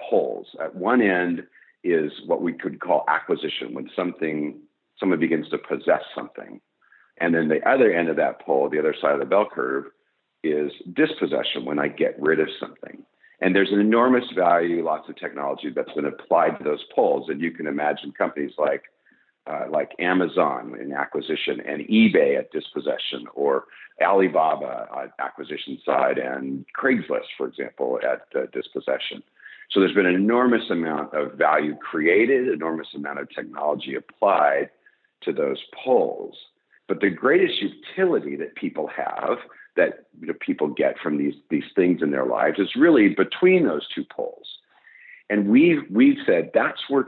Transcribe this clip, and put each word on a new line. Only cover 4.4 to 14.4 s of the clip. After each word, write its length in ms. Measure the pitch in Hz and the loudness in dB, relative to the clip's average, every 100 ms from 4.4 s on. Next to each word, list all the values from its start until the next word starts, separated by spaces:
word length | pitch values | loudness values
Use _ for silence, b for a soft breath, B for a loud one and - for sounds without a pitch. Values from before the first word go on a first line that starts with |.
| 76 - - _ _ - | -6 -8 -20 _ _ -4
someone 200 | 98 87 | 0 2
begins 300 | 82 80 73 | 0 -2 -2
to 100 | - | -8
possess 440 | - 71 - 76 - | -6 -4 0 0 -2
something. 460 | - - - 50 - _ _ b b b - | -12 -14 -16 -18 -20 _ _ b b b -4
And 160 | 82 | 0
then 140 | 82 78 | 2 2
the 180 | 78 - | 2 2
other 240 | 135 113 | 4 4
end 160 | 85 82 | 4 0
of 80 | 78 | 0
that 240 | 71 - | 0 -2
pole, 260 | - 69 69 | -2 0 2
the 100 | 76 | 0
other 160 | 76 73 | -2 0
side 140 | 76 | 0
of 40 | 71 | 0
the 60 | 69 | 2
bell 220 | 98 104 | 2 2
curve, 360 | - 64 67 - _ _ _ _ _ | -2 -4 -4 -6 _ _ _ _ _
is 260 | 78 76 73 - - | -2 -2 -2 -8 -8
dispossession, 720 | 87 151 - 80 65 - - | -2 0 0 -2 -2 -4 -6
when 140 | - 73 | -4 -2
I 100 | 73 | -2
get 320 | - 71 - | 0 -2 0
rid 180 | 76 80 | 0 2
of 100 | 78 - | 0 -4
something. 420 | - - - - - b b b | -14 -14 -20 -20 -20 b b b
And 160 | 92 95 | 0 2
there's 160 | 92 | 2
an 80 | 101 | 2
enormous 440 | 107 117 127 123 117 | 4 4 4 2 0
value, 480 | 117 | 0